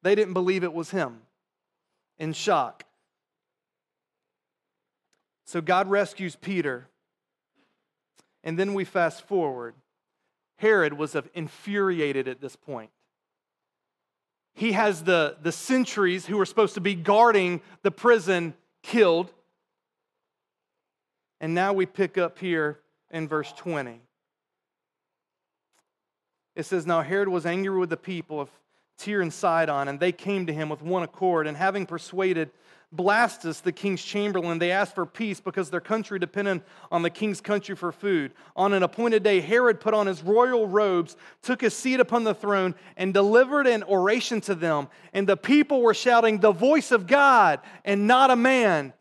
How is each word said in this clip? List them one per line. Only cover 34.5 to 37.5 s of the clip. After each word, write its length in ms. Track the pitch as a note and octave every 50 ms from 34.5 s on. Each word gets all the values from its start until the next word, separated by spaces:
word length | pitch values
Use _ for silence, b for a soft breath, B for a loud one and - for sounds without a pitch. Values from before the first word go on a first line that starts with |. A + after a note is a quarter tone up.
| E3+ E3
they 100 | F3 F3
asked 240 | F3+ F#3+ G3+ F#3+ -
for 100 | F#3+ F#3
peace 360 | - _ - A3+ G#3+ F#3+ -
because 280 | _ F#3+ - G3 F#3 -
their 120 | F3 F3
country 400 | E3 - G#3+ A3+ G#3 - G3+ F#3+
depended 420 | F3 E3+ - G3+ G3+ G3+ F#3+ D#3+ - B B B B B -
on 100 | E3+ E3+
the 80 | E3+
king's 300 | E3+ - G#3+ G#3+ G3 -
country 340 | - -